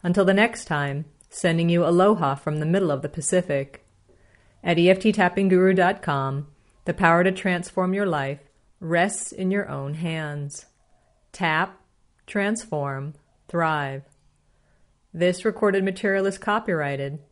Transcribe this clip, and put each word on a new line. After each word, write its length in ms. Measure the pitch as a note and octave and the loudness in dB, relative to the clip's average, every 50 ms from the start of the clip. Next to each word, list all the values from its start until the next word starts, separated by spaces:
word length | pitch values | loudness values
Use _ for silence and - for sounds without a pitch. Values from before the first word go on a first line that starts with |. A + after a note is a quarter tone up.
Until 240 | - F3 F3 G3+ F#3+ | 0 0 2 4 4
the 80 | F#3 F#3+ | 4 6
next 320 | G3 A3 A#3 A3+ - - | 4 4 2 0 -6 -8
time, 400 | - D#3+ D3 C#3+ C#3 C#3 C#3+ D#3 - _ _ _ _ | -6 -4 -2 -2 -4 -4 -6 -8 -10 _ _ _ _
sending 400 | - - - F3 E3 E3 E3+ E3+ | -12 -2 0 0 2 2 2 2
you 160 | E3+ E3+ E3+ | 4 4 4
aloha 500 | D#3+ E3+ F3 F#3 G#3 G#3+ F3 D#3+ C#3 C#3 | 4 4 4 6 4 4 2 0 -2 -2
from 240 | C#3 - D3+ D3+ D3+ | -2 -4 -6 -4 -2
the 60 | D3+ | 0
middle 260 | D#3+ E3+ G3 G3 D#3+ | 0 0 2 2 0
of 100 | C#3+ C3+ | -2 -2
the 80 | D3 C#3+ | -4 -8
Pacific. 760 | - - - - - F3+ F3+ F3+ D3 C#3 C#3 C#3 - - _ _ _ _ _ _ _ _ _ _ _ _ _ _ _ _ - | -8 -6 -4 0 0 0 0 0 -4 -4 -4 -6 -14 -20 _ _ _ _ _ _ _ _ _ _ _ _ _ _ _ _ -2
At 160 | F#3 E3+ E3 | 0 2 4
E 100 | E3+ F3+ | 6 4
F 100 | F#3+ F#3+ | 4 4
T 120 | - A3 | 4 0
tapping 380 | G3+ G#3+ F#3 F3+ F3+ G3 G3 F#3+ | 2 4 2 2 2 0 2 4
guru 240 | F#3 F3+ F#3 F#3+ F#3+ | 4 6 6 4 4
dot 280 | F#3 F3 F3+ F#3 F#3 | 4 2 2 0 -2
com, 460 | - - C#3+ C#3 C3+ C3+ C3+ C#3+ C#3+ - _ _ _ _ _ _ _ | -4 -4 -2 -2 -2 -4 -4 -6 -8 -10 _ _ _ _ _ _ _
the 80 | - E3 | -6 -2
power 300 | - G3 E3 E3+ F3 F3+ | 2 4 4 4 4 4
to 80 | F#3+ | 2
transform 640 | F#3 F#3 - F#3+ F3+ F3 F3+ - - F#3+ F#3 F#3 F#3+ | 0 0 -2 -2 -2 -2 -4 -6 -4 -2 -2 0 0
your 140 | G3 G#3 | -2 -2
life 320 | F#3+ D#3+ D3 C3+ C3+ C#3+ C#3 _ _ _ _ _ _ _ _ | -2 -2 -2 -4 -4 -6 -10 _ _ _ _ _ _ _ _
rests 520 | F#3 D#3+ E3+ E3+ F3 G#3+ G#3+ - - - | -6 -2 0 2 2 0 -2 -6 -10 -12
in 200 | - - F#3+ F#3 | -8 -4 -2 -2
your 180 | G3 G3+ G3+ - | -2 -2 -4 -4
own 240 | C#3+ C#3 C3+ C#3 D3+ | -8 -8 -8 -8 -8
hands. 720 | D#3 E3+ E3 D#3+ D#3+ D#3 D3 D3 D3 C#3+ C#3+ - - - _ _ _ _ _ _ _ _ _ _ _ _ _ | -6 -6 -4 -4 -4 -6 -6 -8 -8 -10 -10 -12 -16 -20 _ _ _ _ _ _ _ _ _ _ _ _ _
Tap, 480 | - - F#3+ E3 D#3 D#3 F3+ F#3+ - _ _ _ _ _ _ _ _ _ _ | -8 -2 -2 0 2 2 0 -2 -6 _ _ _ _ _ _ _ _ _ _
transform, 880 | - - G#3 G3 G#3 A3+ A3+ - - - D3+ C#3+ C#3 C3+ C3+ C#3 D3 D3 - _ _ _ _ _ | -8 -4 -2 0 0 -2 -4 -6 -6 -6 -4 -4 -4 -6 -6 -8 -10 -12 -16 _ _ _ _ _
thrive. 540 | - - E3+ E3 D#3+ D#3 D3+ C#3+ C3+ C3+ C#3 C#3 _ _ _ _ _ _ _ _ _ _ _ _ _ _ _ _ _ _ _ _ _ - | -6 -2 0 0 0 0 -2 -2 -4 -6 -10 -12 _ _ _ _ _ _ _ _ _ _ _ _ _ _ _ _ _ _ _ _ _ -4
This 320 | E3 F3 F3+ F3+ F#3 - | 0 0 0 0 0 -2
recorded 380 | A3+ G#3 - - G3+ F#3+ G3 F#3+ | -4 -2 2 0 2 2 2 0
material 420 | F#3+ F#3 - - G3+ F#3+ G3 G3 | -2 -4 -2 -2 0 0 0 0
is 120 | G3 F#3+ | -2 -4
copyrighted 840 | - - A3 G#3 A3+ A#3 - F3+ D#3 D3 C#3+ C#3+ C3+ C#3 C#3 C#3+ D3+ - _ | -4 -2 -2 -2 -2 0 -2 -2 -2 -2 -4 -4 -4 -6 -8 -8 -12 -14 _